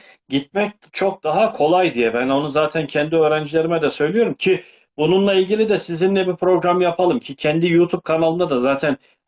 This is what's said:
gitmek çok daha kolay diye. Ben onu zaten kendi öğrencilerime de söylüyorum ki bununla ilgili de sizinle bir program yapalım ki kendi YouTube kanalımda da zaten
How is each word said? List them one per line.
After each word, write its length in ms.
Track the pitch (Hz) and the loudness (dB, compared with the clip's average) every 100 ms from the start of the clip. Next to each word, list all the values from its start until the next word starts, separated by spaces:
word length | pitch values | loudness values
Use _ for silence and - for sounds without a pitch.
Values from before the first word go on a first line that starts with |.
| - _ - | -18 _ -4
gitmek 440 | 135 - 202 208 - _ | -4 -2 -4 -4 -6 _
çok 320 | - 190 190 | -4 -4 -2
daha 280 | - - 220 | -2 0 0
kolay 420 | - 151 180 180 | 2 2 2 2
diye. 200 | 120 113 | 0 0
Ben 140 | 120 127 | 0 0
onu 200 | 139 151 | 0 0
zaten 380 | 147 151 160 143 | 0 0 -2 -4
kendi 300 | 151 156 165 | -2 0 2
öğrencilerime 640 | 151 151 147 160 165 165 | 2 0 -2 -2 0 0
de 80 | 143 | -2
söylüyorum 440 | - 151 214 202 | -2 -2 0 -2
ki 300 | 139 185 180 - _ _ - | 0 0 -2 -4 _ _ -4
bununla 380 | 156 190 202 | 0 2 2
ilgili 340 | 190 185 214 208 | 2 2 0 0
de 100 | 190 | -2
sizinle 480 | - 165 190 196 185 | -2 -2 0 0 -2
bir 100 | 170 | -2
program 440 | 180 180 175 180 | 0 2 2 2
yapalım 380 | 175 170 180 131 | 0 0 0 0
ki 140 | - | -6
kendi 380 | 139 151 160 175 | -6 -2 0 2
YouTube 300 | 170 175 170 | 2 2 -2
kanalımda 480 | - 160 165 170 175 | -2 0 0 0 0
da 80 | 127 | 0
zaten 380 | 131 135 151 139 _ _ | 0 0 -2 -4 _ _